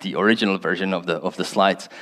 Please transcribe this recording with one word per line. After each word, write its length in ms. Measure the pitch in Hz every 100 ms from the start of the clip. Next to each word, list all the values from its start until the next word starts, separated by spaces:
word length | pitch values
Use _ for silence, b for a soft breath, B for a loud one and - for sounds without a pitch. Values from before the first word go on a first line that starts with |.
the 140 | 95 82
original 420 | 101 113 104 95
version 360 | 82 90 95
of 120 | 90 87
the, 100 | 78
of 220 | 90 -
the 80 | 85
slides, 420 | 107 98 90 - B